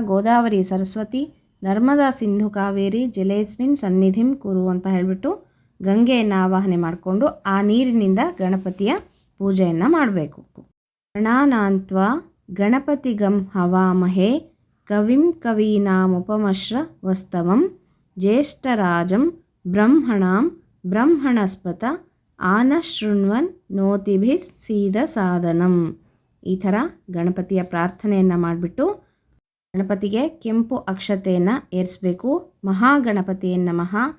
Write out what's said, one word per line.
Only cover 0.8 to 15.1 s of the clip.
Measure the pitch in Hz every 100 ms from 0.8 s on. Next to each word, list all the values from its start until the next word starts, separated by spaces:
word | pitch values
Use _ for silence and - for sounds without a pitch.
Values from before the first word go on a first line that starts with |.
| 190 220 214 254 302 - _ _
ನರ್ಮದಾ | 196 208 254 285 277
ಸಿಂಧು | 262 214 202 214
ಕಾವೇರಿ | 208 196 196 196 220 247
ಜಲೇಸ್ಮಿನ್ | 202 190 208 208 - 254 285
ಸನ್ನಿಧಿಂ | 202 185 190 196 247 269
ಕುರು" | 202 185 185
ಅಂತ | 180 190
ಹೇಳ್ಬಿಟ್ಟು | 185 185 190 277 415 _ _ _ -
ಗಂಗೆಯನ್ನ | 190 208 240 247 214 190
ಆವಾಹನೆ | 185 185 196 175
ಮಾಡ್ಕೊಂಡು | 165 170 185 190 285
ಆ | - 196 196
ನೀರಿನಿಂದ | 208 226 254 233 196 190 330 339
ಗಣಪತಿಯ | 185 190 190 185 202 381 - _ _ -
ಪೂಜೆಯನ್ನ | 196 190 180 165 220
ಮಾಡ್ಬೇಕು. | 330 254 190 143 - - - - _ _ _ _ 202
"ಗಣಾನಾನ್ತ್ವಾ | 220 247 285 233 202 196 190 190 196 302 - _ -
ಗಣಪತಿಗಂ | 180 202 254 277 294 269 208 196 202
ಹವಾಮಹೇ | 190 196 175 185 185 185 180 185 196 294 - _ _ _
ಕವಿಂ | - 208 214